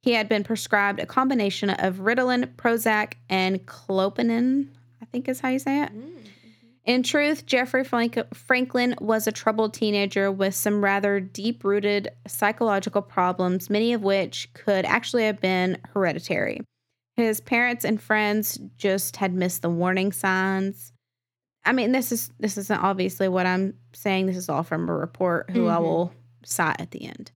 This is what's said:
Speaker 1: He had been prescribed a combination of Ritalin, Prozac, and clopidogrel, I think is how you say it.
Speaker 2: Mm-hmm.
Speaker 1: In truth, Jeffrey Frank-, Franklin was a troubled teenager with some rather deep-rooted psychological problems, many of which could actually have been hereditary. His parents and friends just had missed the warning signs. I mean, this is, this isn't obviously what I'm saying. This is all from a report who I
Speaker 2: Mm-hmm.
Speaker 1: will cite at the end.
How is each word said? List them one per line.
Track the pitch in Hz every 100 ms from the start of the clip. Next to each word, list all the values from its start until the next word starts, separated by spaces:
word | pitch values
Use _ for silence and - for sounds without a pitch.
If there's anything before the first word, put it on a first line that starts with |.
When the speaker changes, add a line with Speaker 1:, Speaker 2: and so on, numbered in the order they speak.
Speaker 1:
He | -
had | 233 214
been | 214
prescribed | 196 220 - 208 202 202
a | -
combination | - 262 262 202 - 202
of | 196 190 190
Ritalin, | 190 240 254 247 254 -
Prozac, | 240 233 226 214 208 - _
and | 190 185 190 -
clopidogrel, | - - 190 190 202 233 226 247 269 277 - _ _
I | 233
think | 247 254
is | 254
how | 262
you | 262
say | 269 277
it. | 294
Speaker 2:
Mm-hmm. | 208 277 339 214 - - _ _ _ -
Speaker 1:
In | 247
truth, | 247 294 294 302 -
Jeffrey | 254 254 254
Frank-, | 262 240 233 233 220 -
Franklin | - 247 254 247 247 240
was | 214 220 220
a |
troubled | 214 - 220 220
teenager | 214 214 208 202 196 196
with | 196 196
some | 190 208 208
rather | 202 196 202 202
deep-rooted | 190 - 208 233 196 202 208 202 196 - -
psychological | - 208 226 233 196 190 202
problems, | 202 - 180 180 180 180 175
many | 202 233
of | 240
which | 196 196 180 - -
could | - - 196 190
actually | - - 247 220
have | 208
been | 185 185 180 - - 208
hereditary. | 185 160 - 160 - - 226 _ _ _ _ -
His | 233 214
parents | - 233 247 240 -
and | 214
friends | - 214 214 214 208 - - -
just | 202 190 190 -
had | 196
missed | 180 180 175
the | 170
warning | 170 180 185 196
signs. | 190 196 185 190 190 190 196 - _ _ _ _ _ _ _ -
I |
mean, | 254 226
this | 262 247
is, | 226 - -
this | 214 202
isn't | 196 208
obviously | 190 190 185 185 190
what | 185 180
I'm | 185 190 - _
saying. | - 208 190 190
This | 185
is | 180
all | 143
from | 170 160 170
a | 165
report | 160 - 185 170 -
who | 190 233
I | 226
Speaker 2:
Mm-hmm. |
Speaker 1:
will | 165 165 175 - - _
cite | - - 165 -
at | 175
the | - -
end. | - -